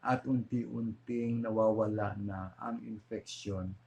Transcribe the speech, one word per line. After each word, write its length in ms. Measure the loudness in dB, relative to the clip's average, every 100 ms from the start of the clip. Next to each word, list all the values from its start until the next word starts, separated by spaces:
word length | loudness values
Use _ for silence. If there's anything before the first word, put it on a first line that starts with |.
at 240 | 2 2 4
unti-unting 1120 | 0 2 -2 -2 -2 -4 -4 -4 -2 0 0
nawawala 720 | 0 4 6 6 4 2 0 -2
na 320 | -4 -4 -6 -6
ang 160 | -6 -6
infeksyon 880 | -6 -12 -8 -8 -8 -10 -4 -4 -4 -6